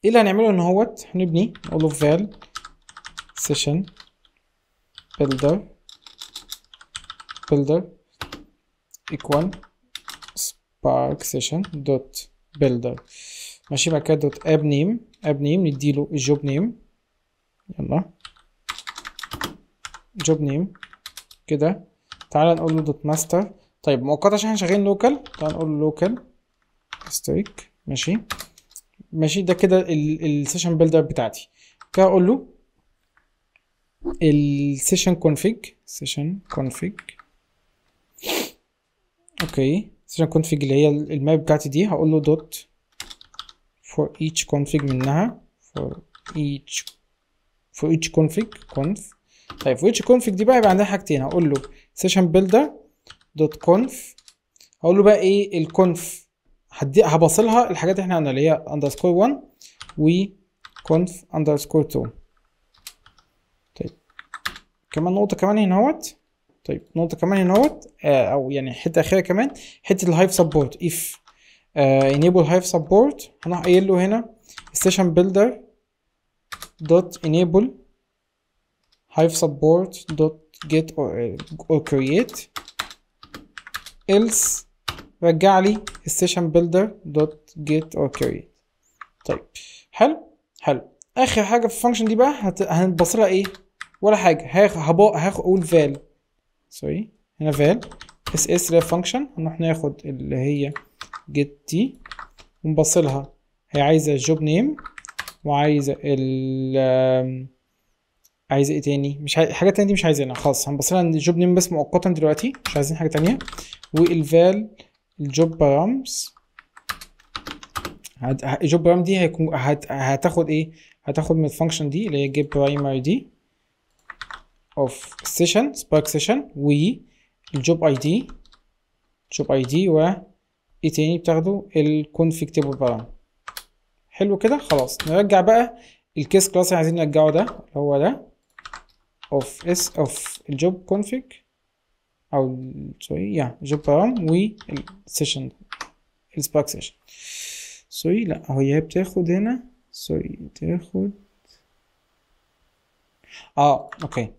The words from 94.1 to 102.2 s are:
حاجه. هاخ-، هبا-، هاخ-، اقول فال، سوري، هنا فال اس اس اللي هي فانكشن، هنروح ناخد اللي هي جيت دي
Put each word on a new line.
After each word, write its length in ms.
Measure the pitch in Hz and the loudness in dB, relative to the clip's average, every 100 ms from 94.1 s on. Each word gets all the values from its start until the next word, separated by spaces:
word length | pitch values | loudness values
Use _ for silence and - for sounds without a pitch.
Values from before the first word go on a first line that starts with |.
| 208 | 4
حاجه. 300 | 180 160 - | 4 2 0
هاخ-، 300 | 180 202 170 | 4 4 2
هبا-، 400 | 156 170 208 - | 0 4 4 4
هاخ-، 240 | 185 196 | -2 -2
اقول 220 | 180 190 | 0 0
فال، 380 | 165 165 147 139 _ _ _ _ _ _ _ | 4 4 4 -2 _ _ _ _ _ _ _
سوري، 420 | - 147 156 220 _ _ _ | -10 -6 -6 -6 _ _ _
هنا 120 | 156 | -4
فال 280 | 143 147 226 - - - _ - | 2 2 2 -4 -20 -20 _ -8
اس 160 | 160 - | -4 0
اس 160 | 175 175 | 0 4
اللي 100 | 170 | 2
هي 40 | |
فانكشن، 480 | 165 175 180 254 285 - | 2 -2 -2 -6 -6 -6
هنروح 220 | 160 160 | -8 -2
ناخد 400 | 165 165 147 - | -2 0 -4 -8
اللي 320 | 151 131 139 135 | -12 -10 -6 -4
هي 360 | 135 147 139 - _ _ - - - | -2 -2 -4 -6 _ _ -20 -20 -6
جيت 320 | 143 143 - - | -4 -4 -6 -4
دي 300 | 165 262 - - - | -2 -2 -4 -20 -20